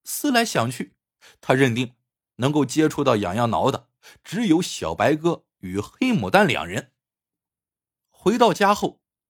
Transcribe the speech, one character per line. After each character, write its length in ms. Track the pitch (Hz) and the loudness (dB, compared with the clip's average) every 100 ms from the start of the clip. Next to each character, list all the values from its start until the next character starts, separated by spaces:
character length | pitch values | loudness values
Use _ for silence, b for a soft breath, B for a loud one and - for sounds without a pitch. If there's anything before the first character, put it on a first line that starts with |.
思 260 | - - 294 | -14 -6 -2
来 140 | 247 | 0
想 260 | 233 143 117 | 0 -2 -2
去， 240 | 127 - _ _ _ b b | -4 -12 _ _ _ b b
他 140 | - | 0
认 200 | 131 139 | 2 2
定 200 | 117 123 _ _ _ _ - | 2 -4 _ _ _ _ -4
能 160 | 127 | 0
够 140 | 147 127 | 0 0
接 200 | 151 156 | 2 0
触 160 | 151 | 2
到 140 | 135 113 | 0 2
痒 180 | 95 | 0
痒 140 | 101 120 | -2 -2
挠 220 | - 110 | 0 0
的 180 | - _ _ B B | -2 _ _ B B
只 240 | - 185 233 | -10 -4 2
有 140 | 160 | 2
小 340 | 175 - 80 | 0 -6 -6
白 200 | 82 110 | 0 0
哥 300 | 151 165 165 _ _ | 2 -2 -4 _ _
与 200 | 92 95 | -10 -8
黑 300 | - - 254 | -8 -4 -2
牡 200 | 220 92 | -2 2
丹 180 | 185 202 | 2 2
两 200 | 85 82 | 0 -6
人。 260 | 101 - _ _ _ _ _ _ _ _ _ _ _ _ | -8 -10 _ _ _ _ _ _ _ _ _ _ _ _
回 260 | _ 185 226 | _ 0 4
到 160 | 233 | 4
家 220 | 160 196 | 4 2
后， 260 | 208 - - _ _ _ | 0 -2 -8 _ _ _